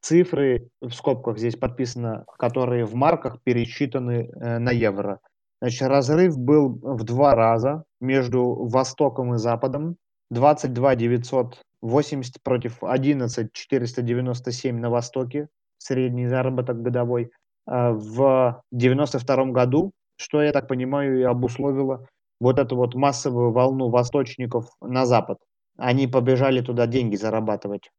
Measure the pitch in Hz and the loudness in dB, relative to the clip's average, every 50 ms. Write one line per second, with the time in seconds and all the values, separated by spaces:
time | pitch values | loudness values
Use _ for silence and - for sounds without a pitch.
0 | - - 160 170 180 180 - 143 143 135 127 117 123 - _ _ - 123 117 - | -2 4 4 4 4 4 2 0 2 2 2 0 -2 -8 _ _ -14 -14 -14 -4
1 | - - 135 127 127 117 113 110 113 120 113 - - 123 123 - 131 120 123 123 | -2 -2 -2 0 -2 -6 -4 -2 -4 -4 -4 -2 -6 -6 -4 -4 -6 -6 -4 -6
2 | 120 113 110 - - - - _ - 120 120 131 127 123 123 120 117 107 110 120 | -6 -6 -6 -8 -10 -16 -8 _ -4 -2 0 0 -2 0 0 -2 -2 -2 -2 0
3 | 135 165 170 160 - 131 117 - _ - 123 120 117 117 - - 143 135 120 135 | 2 2 2 2 -2 -8 -10 -6 _ 0 0 0 0 -4 -4 -4 -4 -2 -2 -4
4 | 127 123 120 120 117 - - - - 117 117 117 117 123 120 117 117 107 98 98 | -4 -2 -2 -2 -4 -6 -10 -10 -6 -4 -4 -2 0 0 0 2 2 0 0 0
5 | 101 101 98 95 _ _ _ _ _ _ _ _ - 123 117 - 135 131 135 143 | -4 -6 -6 -8 _ _ _ _ _ _ _ _ -4 -4 -2 0 0 2 4 2
6 | 135 123 151 160 185 185 160 131 123 123 147 151 143 135 120 120 - 131 139 113 | 4 4 4 4 4 4 2 0 2 4 4 4 4 2 0 -6 -8 -8 -6 -6
7 | 113 113 120 123 143 143 131 113 113 113 113 113 113 135 147 160 160 _ _ _ | -4 -4 0 2 6 6 6 6 6 4 4 4 2 0 -2 -2 -8 _ _ _
8 | 123 127 131 135 127 120 113 127 123 123 117 - 107 120 113 131 131 127 - - | -4 0 0 0 0 2 0 0 2 0 0 -2 -4 0 0 0 0 0 -2 0
9 | 151 - 113 - 127 123 120 117 107 117 117 113 139 131 127 143 151 165 175 _ | 0 0 0 -2 -4 -2 -2 -2 0 0 -2 0 -2 -4 -2 -4 -6 -6 -8 _
10 | _ _ _ _ _ _ 120 120 131 147 151 147 - 139 127 120 127 139 131 120 | _ _ _ _ _ _ -2 4 4 4 4 4 0 -4 -2 2 2 2 2 2
11 | 117 117 120 120 120 123 - 131 123 123 123 - _ _ _ _ - 117 117 143 | 2 0 0 0 -2 -2 -2 -2 -2 -2 -6 -20 _ _ _ _ -6 0 0 0
12 | 143 - 156 139 127 123 - - _ 143 131 123 - 120 117 - - 92 127 131 | 0 0 -4 -8 -8 -10 -14 -10 _ -2 -2 -2 -2 -4 -10 -8 -6 -2 -2 0
13 | 135 139 147 139 123 117 120 - 113 104 _ - - _ - 131 120 117 120 - | 2 2 0 0 0 -4 -4 -4 -6 -6 _ -16 -6 _ -2 -2 -2 -2 -4 -4
14 | 120 120 120 123 127 127 123 123 123 127 120 123 - 135 120 117 117 120 117 120 | -4 -2 -2 -2 -2 -2 -4 -6 -6 -8 -8 -4 -4 -4 -4 -2 -2 0 0 -2
15 | 120 120 - 131 131 120 127 147 147 151 _ _ _ _ _ _ - - 135 131 | -2 -2 -6 -6 -6 -4 -6 -8 -8 -8 _ _ _ _ _ _ -8 -4 -2 -2
16 | 127 127 120 123 123 123 123 127 127 131 131 127 127 127 123 117 117 123 120 123 | 0 -2 -2 -2 -2 -2 0 0 0 0 -2 -4 -4 -4 -6 -4 -4 -2 -2 -2
17 | 120 120 123 120 120 120 _ _ _ _ _ _ _ - 127 127 120 120 117 110 | -2 -2 -2 -4 -4 -6 _ _ _ _ _ _ _ -6 -2 0 2 2 0 -2
18 | 107 107 110 120 135 139 131 131 131 123 117 - _ _ - 123 117 127 127 135 | -4 -8 -2 2 4 4 6 6 4 2 0 -2 _ _ -4 2 2 2 4 4
19 | 147 143 - 139 123 131 135 127 135 131 123 127 127 127 127 151 180 196 - _ | 0 0 -2 -4 -2 0 2 2 2 0 2 2 2 2 2 0 0 0 -6 _
20 | _ _ _ _ - - - 151 147 147 143 139 127 123 135 127 127 127 135 143 | _ _ _ _ -14 -4 0 0 2 2 0 0 -2 -2 -4 -4 -2 -2 -2 -2
21 | 143 139 131 127 127 123 123 123 127 120 120 - 135 143 139 135 135 135 135 127 | 0 0 2 2 2 2 2 0 -2 -4 -4 -2 -4 -2 -2 0 -2 -2 -4 -6
22 | 127 _ _ _ _ _ _ _ 120 123 135 135 139 117 131 123 123 120 123 127 | -10 _ _ _ _ _ _ _ 2 2 4 4 2 0 0 0 0 0 0 2
23 | 139 143 131 120 - 147 123 120 120 120 113 123 123 131 135 135 131 120 113 123 | 0 0 0 0 -4 -2 0 2 0 2 4 4 2 2 2 0 -2 2 2 2
24 | 120 123 - 147 135 120 - - 131 123 127 120 110 - _ _ - - 127 127 | 2 2 0 -2 -2 -2 -4 -8 -8 -4 -4 -4 -6 -6 _ _ -12 -4 0 0
25 | 131 123 123 113 101 - 101 - _ _ _ _ _ _ _ - - 127 123 135 | 2 4 4 2 2 0 -8 -10 _ _ _ _ _ _ _ -6 -2 0 2 2
26 | 135 123 123 135 120 127 131 123 135 135 131 127 123 123 120 117 120 117 117 131 | 2 2 2 0 2 4 2 4 4 2 2 0 0 -2 0 0 0 0 0 0
27 | 120 113 101 98 101 110 110 110 110 110 107 101 - 101 101 98 _ - _ | -2 0 -2 -2 -2 -2 -2 -2 -2 -2 -4 -4 -4 -8 -8 -8 _ -16 _